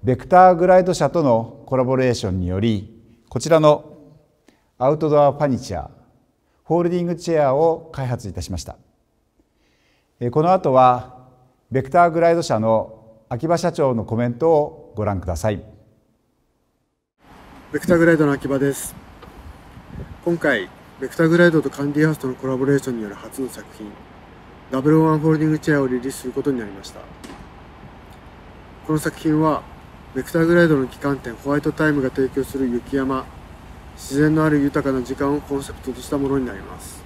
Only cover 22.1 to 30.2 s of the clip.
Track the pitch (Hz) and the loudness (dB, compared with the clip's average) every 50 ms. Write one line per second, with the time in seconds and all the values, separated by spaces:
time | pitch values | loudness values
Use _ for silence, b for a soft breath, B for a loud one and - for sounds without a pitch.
22.1 | 151 - - 131 127 123 - 131 131 127 135 135 143 139 - 135 123 117 110 104 | 0 -2 -6 -8 -8 -6 -6 -4 -4 -2 0 0 0 0 0 -2 -6 -6 -8 -10
23.1 | 101 92 - 113 104 - 135 120 - - 101 - - - 110 104 98 - - - | -12 -14 -16 -16 -10 -10 -10 -10 -10 -14 -18 -20 -18 -16 -16 -16 -16 -18 -20 -20
24.1 | - - - - - - - - - - - - - 131 131 151 156 160 160 160 | -20 -20 -20 -20 -20 -20 -20 -20 -20 -20 -16 -6 -6 0 2 4 4 4 4 4
25.1 | 156 156 147 160 156 151 156 156 156 151 - - 151 143 139 131 127 123 120 135 | 2 2 2 2 2 2 2 0 0 -2 0 0 0 2 2 0 -2 -4 -4 -6
26.1 | 131 - - 127 120 135 135 143 139 123 110 101 98 98 92 - - - - - | -10 -8 -10 -8 -6 -4 -2 -2 -2 -4 -6 -10 -12 -16 -18 -18 -18 -20 -20 -20
27.1 | - - - - - - - - - - - - - - - - - - - - | -20 -20 -20 -20 -20 -20 -20 -20 -20 -20 -20 -20 -20 -20 -20 -20 -20 -20 -20 -20
28.1 | - - - - - - - - - - - - - - - - 156 156 147 160 | -20 -20 -20 -20 -20 -20 -20 -20 -20 -20 -20 -20 -20 -20 -6 -2 -2 -2 -2 -4
29.1 | 151 - - 160 151 151 156 160 147 110 - - - - - - - - - - | -8 -4 -2 0 0 2 2 0 0 -2 -6 -12 -20 -20 -20 -20 -20 -20 -20 -12
30.1 | - 131 | -10 -10